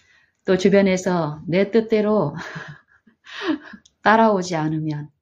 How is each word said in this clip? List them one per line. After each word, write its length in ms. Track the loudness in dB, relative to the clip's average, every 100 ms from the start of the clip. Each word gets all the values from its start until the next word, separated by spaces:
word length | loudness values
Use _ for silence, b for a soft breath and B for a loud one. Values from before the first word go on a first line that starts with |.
| b b b b
또 140 | -2 2
주변에서 840 | 4 4 4 2 0 -2 -2 -6 -2
내 240 | 0 2
뜻대로 640 | 0 0 0 2 0 0
<laughs> 1700 | -4 -12 -14 -16 -20 _ _ _ _ -20 -10 -6 -6 -8 -20 _ _
따라오지 540 | 2 4 4 2 -2 -4
않으면 540 | -2 -4 -4 -6 -10 _